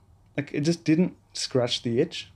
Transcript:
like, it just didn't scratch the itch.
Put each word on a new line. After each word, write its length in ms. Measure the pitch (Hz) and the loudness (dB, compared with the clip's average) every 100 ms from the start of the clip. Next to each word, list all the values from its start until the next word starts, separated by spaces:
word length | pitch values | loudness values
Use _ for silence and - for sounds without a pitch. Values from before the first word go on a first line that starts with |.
| _ _ _ - | _ _ _ -10
like, 140 | 139 | -6
it 80 | - | -2
just 240 | 147 170 | 0 0
didn't 320 | - 160 180 - _ | 2 2 2 -2 _
scratch 500 | - - 131 120 - | -10 -4 -2 0 -2
the 160 | 123 117 | -2 0
itch. 300 | 170 - - | 0 -4 -16